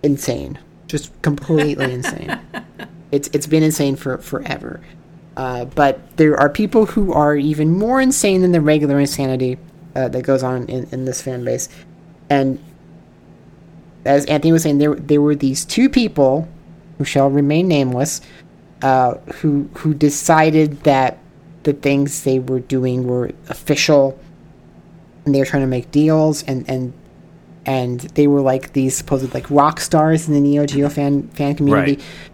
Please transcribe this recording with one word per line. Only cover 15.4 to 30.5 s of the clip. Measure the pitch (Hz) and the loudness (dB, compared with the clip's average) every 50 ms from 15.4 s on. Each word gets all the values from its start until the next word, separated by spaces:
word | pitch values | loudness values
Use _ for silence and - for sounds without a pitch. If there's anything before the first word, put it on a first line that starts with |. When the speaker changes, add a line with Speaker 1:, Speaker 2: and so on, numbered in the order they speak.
| 143 135 131 - - | 0 -2 -2 -4 -6
Speaker 1:
two | - - 226 254 269 | -4 0 2 2 2
people | - 262 233 208 - - 139 131 135 156 165 - - - - - - - - - - - | 2 2 0 0 2 2 2 4 2 0 -2 -6 -12 -20 -20 -20 -20 -20 -20 -20 -8 -8
who | 139 | -8
shall | - - 139 135 139 | -2 0 2 2 2
remain | 135 143 143 143 151 165 185 | 2 2 2 2 2 2 2
nameless, | 185 160 143 139 127 123 123 139 156 - - - - - - - - - - - - - - - | 2 2 2 2 0 0 -2 -2 -4 -4 -8 -12 -18 -20 -20 -20 -20 -20 -20 -20 -20 -14 -4 0
uh, | 135 131 131 127 123 - - - - - - | 2 2 2 2 0 -2 -4 -10 -14 -12 -4
who, | - 156 143 143 143 - - | -2 0 0 0 -2 -4 -10
who | - - 156 151 | -4 -2 -2 0
decided | 143 151 147 143 - - - 165 160 156 160 156 156 156 147 143 - - | 2 2 0 0 0 0 2 4 4 4 4 4 2 2 2 -2 0 0
that | 151 139 135 131 123 - - - - _ - - - - - - | 2 2 4 2 0 -2 -6 -16 -20 _ -20 -20 -20 -20 -6 -4
the | 147 143 | -4 -4
things | 143 - 139 139 139 143 143 - - - | 0 0 0 0 2 0 -2 -4 -4 -2
they | 135 131 131 | 0 0 0
were | 127 131 131 123 | -2 -2 -4 -6
doing | 127 - 135 131 127 127 127 127 127 | -4 -4 -4 -2 -2 -2 -2 -2 -2
were | 123 123 123 120 - - - - - | -2 -2 -4 -4 -6 -8 -12 -14 -14
official, | - - - - 190 151 - - 151 143 135 135 131 - - - - - - - - - - - - - - - - - - - - - - | -14 -12 -4 -2 -2 0 2 4 4 4 4 2 -2 -8 -16 -20 -20 -20 -20 -20 -20 -20 -20 -20 -20 -20 -20 -20 -20 -20 -20 -20 -20 -8 -2
and | 147 139 | 0 2
they | 139 | 2
were | 135 | 2
trying | - - 139 135 | 0 0 0 0
to | |
make | 131 127 123 120 - | 0 -2 -4 -6 -2
deals, | - 147 151 156 156 156 156 156 147 147 - | 0 2 4 4 4 4 2 2 0 -2 -4
and, | - 131 127 120 - | -6 -6 -6 -6 -6
and, | 131 127 127 123 - - - - - - - - - - - - - - - | -6 -6 -6 -8 -10 -14 -20 -20 -20 -20 -20 -20 -20 -20 -20 -20 -20 -12 -6
and | - 131 131 123 123 123 123 | -4 -4 -2 -2 -4 -6 -6
they | 143 - - - 147 143 | -8 -6 0 2 4 4
were, | 143 143 | 4 4
like, | 135 131 127 131 - - - | 2 2 0 0 -2 -4 -2
these | 139 131 131 131 | -2 0 0 -2
supposed, | - - - 143 131 131 123 - | -4 -4 -2 -2 -2 -2 -4 -6
like, | 127 - - | -8 -6 0
rock | 143 143 143 151 156 - | 2 4 4 4 2 -2
stars | - - - 156 156 160 160 160 165 156 | -4 0 2 4 4 4 2 2 0 0
in | 147 | 2
the | 143 | 2
Neo | 143 143 | 2 2